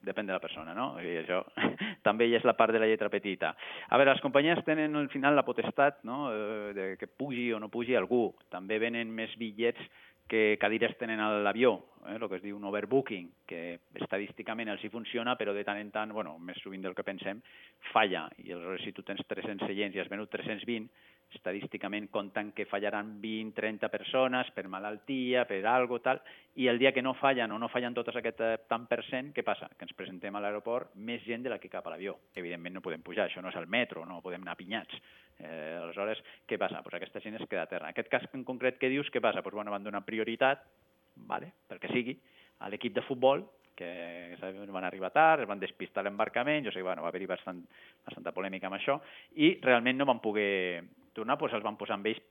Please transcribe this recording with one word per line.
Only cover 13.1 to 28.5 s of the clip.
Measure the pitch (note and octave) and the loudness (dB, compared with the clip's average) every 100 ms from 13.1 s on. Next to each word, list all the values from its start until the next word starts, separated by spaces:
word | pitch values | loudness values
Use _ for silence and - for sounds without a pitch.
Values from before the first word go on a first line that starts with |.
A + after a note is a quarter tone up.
| G2+ F2 _ - | -4 -8 _ -12
que | E2+ E2+ E2+ _ - | -8 -8 -10 _ -10
estadísticament | - G2+ G#2 - A2 A2+ A2 | -4 -4 -4 -8 -8 -6 -6
els | G2+ | -6
hi | G#2+ | -8
funciona, | A2+ A2 A#2+ A#2 B2 | -10 -6 -4 -2 -2
però | G#2 | 0
de | G2+ | -2
tant | G2+ G#2 | -2 -4
en | G#2 | -4
tant, | G#2+ G#2+ G#2+ | -4 -4 -4
bueno, | F#2 D#2+ | -6 -8
més | F2 F2 - | -12 -12 -10
sovint | F#2+ | -8
del | F#2+ F2+ | -6 -6
que | G2 | -6
pensem, | F#2 G2 G#2 - - - _ - | -6 -6 -8 -12 -20 -20 _ 2
falla. | A#2 G#2+ F2 D#2 - | 4 4 2 -4 -12
I | - F2 | -12 -10
aleshores, | F2 F#2 G2 | -6 -6 -8
si | F#2+ | -10
tu | - | -10
tens | G2 - | -8 -6
tres-cents | F#2+ F2+ G2+ G2+ | -6 -6 -6 -4
seients | G2 G#2 F#2+ | -2 -2 -2
i | |
has | F2 | -4
venut | G2+ G#2+ | -6 -6
tres-cents | - G2+ G#2 F#2+ | -6 -6 -6 -4
vint, | A#2 A2 _ - _ _ | -4 -6 _ -20 _ _
estadísticament | - - G2 - - G2 G#2+ G#2 | -10 -6 -6 -6 -6 -4 -4 -4
compten | A2 G2+ A2 G#2 | -4 -4 -4 -6
que | - G2+ | -6 -4
fallaran | G2+ G#2 G#2 G#2+ G#2+ | -2 0 -2 -6 -8
vint, | A2 A2 A2 G#2+ | -6 -4 -4 -2
trenta | G#2+ G#2+ A2 | -2 -2 -4
persones | G#2 G2 C3 C3 B2+ B2+ | -4 0 4 4 4 -2
per | - F#2 | -6 -8
malaltia, | F#2+ G#2 G#2+ - C3+ B2 B2 A#2+ | -6 -6 -8 -4 -2 2 2 2
per | G2 G#2 | 0 4
algo, | B2+ B2 A#2+ | 4 4 0
tal, | - C3 - - _ - | 0 0 -4 -20 _ 0
i | B2 | 4
el | A#2+ | 6
dia | C3 | 6
que | C3 | 6
no | C3 B2+ | 0 2
fallen | C3+ C3 A2+ G#2 | 4 4 0 -2
o | |
no | A#2 | -2
fallen | B2+ B2 A#2+ | -2 -2 -2
totes | A#2 A#2+ | -2 -2
aquest, | A#2 - | -2 0
eh, | A2+ | 0